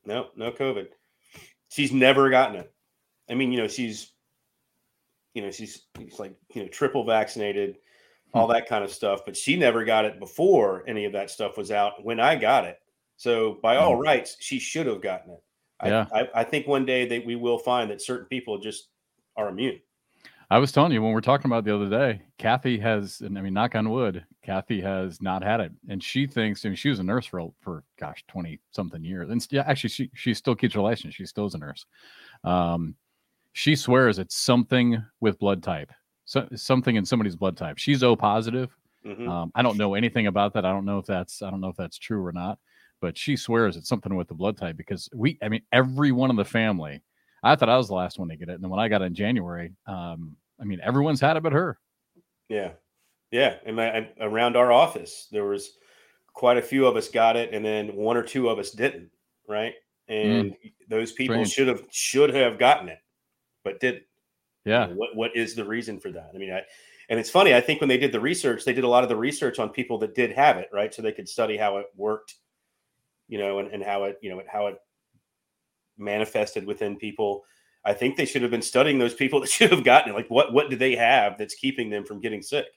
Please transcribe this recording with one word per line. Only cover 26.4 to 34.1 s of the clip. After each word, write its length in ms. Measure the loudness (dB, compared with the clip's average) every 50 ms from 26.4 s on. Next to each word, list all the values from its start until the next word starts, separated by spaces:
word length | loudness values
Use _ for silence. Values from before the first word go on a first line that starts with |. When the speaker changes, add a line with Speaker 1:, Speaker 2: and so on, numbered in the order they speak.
| -2 -2 -2 -4 -6
Speaker 2:
I 60 | -8
mean, 60 | -8
she 120 | -2 -2 -2
was 120 | -2 -2
a 20 | -2
nurse 220 | -2 -2 -2 -4
for, 260 | -6 -10 -10 -10 -10 _ _
for, 240 | _ -12 -12 -12 -14 _ _ _
gosh, 260 | -14 -14 -14 -16 _ _
twenty 300 | -12 -10 -10 -10 -12 -16 _ _
something 340 | -10 -8 -8 -8 -10 -12 -10
years. 240 | -10 -8 -8 -8 -6
And 140 | -6 -6
s-, 60 | -6 -2
yeah, 140 | -4 -2 0
actually, 240 | 0 -2 -2 -2 -6
she, 200 | -6 -6 -8 -10 -10
she 180 | -6 -4 -4
still 220 | -4 -2 _ -2 0
keeps 200 | 0 0 -2 0
her 60 | 0
license. 340 | 0 0 -2 -4 -6 -16 -14
She 120 | -14 -16
still 180 | -12 -6 -6 -6
is 100 | -6 -6
a 40 | -10
nurse. 260 | -12 -12 -14 -16 -20 _ _ _ _ -20 -20 -20 -20 -20 -20 _ -2
Um, 520 | 0 2 2 2 0 0 -2 -4 -6 -8 _ _ _ _ _ _ _ _ _ _ _ _
she 220 | -2 2 2 2
swears 420 | 2 2 4 4 6 6 4